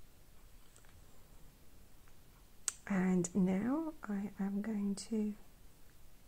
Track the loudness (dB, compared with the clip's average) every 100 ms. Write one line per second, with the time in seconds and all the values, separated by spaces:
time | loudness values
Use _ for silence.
0 | -18 -18 -20 -18 -18 -18 -18 -20 -18 -18
1 | -18 -18 -16 -16 -18 -16 -18 -18 -18 -16
2 | -16 -16 -18 -20 -20 -6 -4 -4 2 4
3 | 6 6 6 6 6 6 4 2 0 -4
4 | -4 -2 -2 -2 0 0 0 0 0 -2
5 | 0 0 0 -2 -10 -16 -16 -16 -16 -14
6 | -16 -14